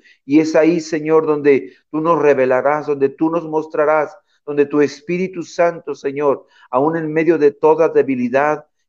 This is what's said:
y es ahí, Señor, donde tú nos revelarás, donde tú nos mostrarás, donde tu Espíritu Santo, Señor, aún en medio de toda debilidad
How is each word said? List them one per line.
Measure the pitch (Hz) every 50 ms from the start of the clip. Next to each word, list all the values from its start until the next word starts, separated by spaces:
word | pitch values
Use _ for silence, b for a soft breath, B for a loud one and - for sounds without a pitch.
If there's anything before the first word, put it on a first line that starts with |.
| B B B B _
y | - 139 156
es | 160 156 160
ahí, | 165 156 160 175 165
Señor, | 156 - 170 156 151 156 160 156 156
donde | 151 151 147 143 147 139 127 - - - _ _ _
tú | - 156
nos | 156 170 170 151
revelarás, | 143 147 139 131 131 127 127 127 123 139 151 151 143
donde | 147 147 139 135 135
tú | - - 165 160
nos | 165 170 160
mostrarás, | 156 156 156 156 156 - 156 151 147 156 156 147 139 - - _ _ _ _ _
donde | 147 147 147 143
tu | 143 151 147
Espíritu | 147 139 - - - - 175 180 185 185 185 175 156
Santo, | - - - 170 170 165 165 - 151 143
Señor, | - - 147 135 143 147 143 127 - b b b b b b
aún | - 127 139 160 165
en | 165 160 151
medio | 151 160 160 170 170
de | 143 147 143
toda | - _ - 156 160 160 165 151
debilidad | 151 151 135 127 135 123 123 123 120 135 147 151 151 147 - _ _ _ _